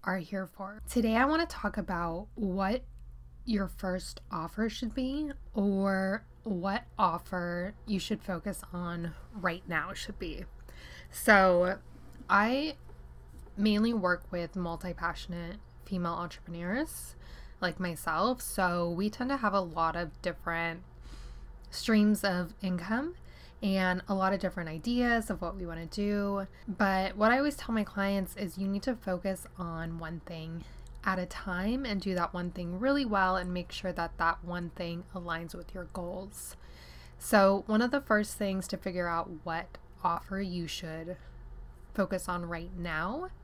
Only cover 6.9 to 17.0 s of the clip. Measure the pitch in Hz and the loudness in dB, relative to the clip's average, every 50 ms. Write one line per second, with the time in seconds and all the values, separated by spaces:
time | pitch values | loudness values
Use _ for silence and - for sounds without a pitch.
6.9 | - - 208 180 165 175 - - - 180 175 175 175 175 180 196 214 - - 226 | 0 4 4 4 4 2 -2 -4 -2 -2 -2 0 -2 -2 -2 -4 -6 -10 -4 0
7.9 | 214 185 - - 214 208 - - 185 165 - 202 190 - - - 175 175 175 170 | 0 0 2 0 -2 -2 -2 -4 -4 -2 -2 -4 -6 -6 -8 -8 -6 -4 -4 -4
8.9 | 170 170 170 170 165 - - - - 208 175 175 170 - - 156 170 156 147 180 | -4 -4 -4 -6 -6 -8 -14 -12 -10 0 2 2 0 0 -4 -2 -2 -2 -2 -2
9.9 | 196 - - - 202 - 190 165 - - - - - - - - - - - - | -6 -8 -8 -8 -6 -6 -6 -6 -6 -8 -10 -12 -12 -16 -16 -16 -16 -14 -14 -14
10.9 | - - - - - - - - 214 196 190 185 180 175 180 180 190 202 - - | -14 -14 -16 -12 -10 0 8 8 10 10 10 10 8 8 6 4 2 -2 -6 -14
11.9 | - - - - - - - - - 202 208 226 254 277 294 320 285 - - - | -16 -16 -16 -16 -14 -16 0 4 6 6 6 6 4 2 0 -2 -4 -8 -14 -16
12.9 | - - - - - - - - - - - - - - 202 214 208 208 214 233 | -16 -16 -16 -16 -16 -18 -18 -16 -16 -16 -16 -12 -2 2 4 4 6 6 4 4
13.9 | 233 220 180 180 175 175 - - - 175 170 160 - 190 180 170 165 165 - 180 | 4 4 4 4 2 2 0 -6 -4 -4 -4 -4 -2 -2 -2 -2 -2 -4 -4 -6
14.9 | 170 175 170 170 170 - - - 175 175 170 165 190 214 - - - - - - | -6 -2 -2 -2 -2 -4 -6 -8 -6 -6 -6 -8 -10 -12 -14 -16 -18 -18 -8 -4
15.9 | 196 180 175 170 170 175 175 170 - - - - 170 170 175 175 202 254 311 320 | -2 0 0 0 0 -2 -4 -6 -8 -12 -12 -12 -10 -6 -4 -2 0 0 -2 -2
16.9 | - - | -4 -10